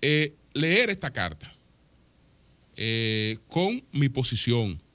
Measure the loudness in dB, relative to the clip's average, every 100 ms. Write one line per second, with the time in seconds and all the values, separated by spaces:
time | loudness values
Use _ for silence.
0 | 2 2 0 -4 _ -2 2 4 4 0
1 | -6 -4 -4 -4 -16 -20 _ _ _ _
2 | _ _ _ _ _ _ _ -6 -2 0
3 | 0 0 -2 -4 _ -2 0 -2 -6 0
4 | 0 2 -2 -2 0 0 0 -4 -12